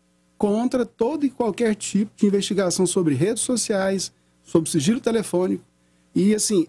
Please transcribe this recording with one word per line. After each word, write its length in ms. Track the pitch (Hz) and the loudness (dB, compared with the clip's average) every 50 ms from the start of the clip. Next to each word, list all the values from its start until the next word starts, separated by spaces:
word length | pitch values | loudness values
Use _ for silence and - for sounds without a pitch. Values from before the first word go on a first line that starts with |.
| _ _ _ _ _ _ _ | _ _ _ _ _ _ _
contra 480 | - - 208 202 220 247 254 - 254 233 | -2 0 0 2 0 0 0 0 -2 -2
todo 400 | 240 - - 226 247 311 311 285 | -4 -4 -2 -2 -2 0 -2 -2
e 60 | 254 | -2
qualquer 460 | - - 240 220 202 - 240 220 214 | -2 -2 -2 -2 -2 0 0 0 0
tipo 340 | 214 - - - 196 214 - - | -2 -4 -2 -2 -2 -2 -2 -2
de 100 | - - | 0 2
investigação 580 | 202 190 202 196 - 208 196 196 175 - - 185 | 2 2 0 0 -2 -2 0 0 0 0 0 0
sobre 300 | 175 - 196 175 156 139 | 0 0 0 0 0 0
redes 300 | 123 165 208 233 - - | 2 0 0 -2 -2 -2
sociais, 680 | - 254 220 - - 214 190 190 190 196 190 - - - _ _ _ _ _ | -2 -2 -2 -2 -2 -2 0 0 0 -2 -4 -6 -8 -12 _ _ _ _ _
sobre 260 | _ - - 170 160 - | _ 0 0 0 2 0
sigilo 300 | - 160 135 180 233 - | 0 0 2 2 0 0
telefônico. 640 | - 233 226 226 196 - - 180 185 190 196 175 - _ _ _ _ _ _ _ _ _ - | 0 0 0 0 -2 -2 -2 -2 0 0 -2 -4 -8 _ _ _ _ _ _ _ _ _ -2
E 180 | - 185 208 214 | 0 2 2 2
assim, 320 | 208 - - 214 175 156 | 2 0 0 0 0 0